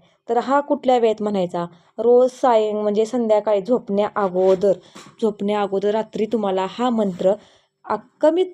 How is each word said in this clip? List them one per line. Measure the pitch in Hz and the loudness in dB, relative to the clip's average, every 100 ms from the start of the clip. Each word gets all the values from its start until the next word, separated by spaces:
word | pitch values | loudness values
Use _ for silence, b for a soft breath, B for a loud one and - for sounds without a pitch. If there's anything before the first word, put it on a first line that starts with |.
| b b - | b b -4
तर | 240 | -4
हा | 240 285 | 0 -2
कुठल्या | 285 294 247 247 | 0 -2 0 2
वेळेत | 226 214 | 2 0
म्हणायचा? | 208 202 175 175 170 b b - | -4 -2 -4 -4 -8 b b -4
रोज | 226 247 254 | 2 4 4
सायं-, | 247 269 226 214 208 | 2 2 2 2 -2
म्हणजे | 208 208 220 | -2 0 0
संध्याकाळी | 247 226 208 214 208 | -2 2 2 2 -2
झोपण्या | 185 240 - 202 208 - | 0 -2 0 -2 -2 -2
अगोदर, | 196 180 190 185 196 175 B B B _ | -2 2 2 2 2 0 B B B _
झोपण्या | 220 208 202 208 | -4 -2 -4 -2
अगोदर | 196 196 202 | -2 -2 -2
रात्री | 220 220 - 214 | -2 -4 -6 -4
तुम्हाला | 226 202 190 185 | -2 -2 -2 -4
हा | - 247 | -4 -2
मंत्र | 226 202 175 185 214 b b b _ | 0 -2 0 0 0 b b b _
आ-, | - 214 - _ | -8 -8 -8 _
कमीत | 302 330 370 | 2 2 -2